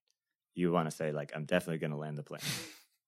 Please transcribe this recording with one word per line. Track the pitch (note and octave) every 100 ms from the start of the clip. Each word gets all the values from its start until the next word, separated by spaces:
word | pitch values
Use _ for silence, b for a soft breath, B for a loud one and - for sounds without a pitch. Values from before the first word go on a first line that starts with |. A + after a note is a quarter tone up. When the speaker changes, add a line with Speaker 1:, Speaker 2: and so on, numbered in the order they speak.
| _ _ _ _ _
Speaker 1:
You | F2 F2
wanna | F2 D#2
say, | - D#2
like, | D2 D2
"I'm | D2+
definitely | D2+ F2+ E2+ D#2+
gonna | D#2+ D2+
land | D2+ D2
the |
plane." | D2 D2+
Speaker 2:
<laughs> | B B B B _ _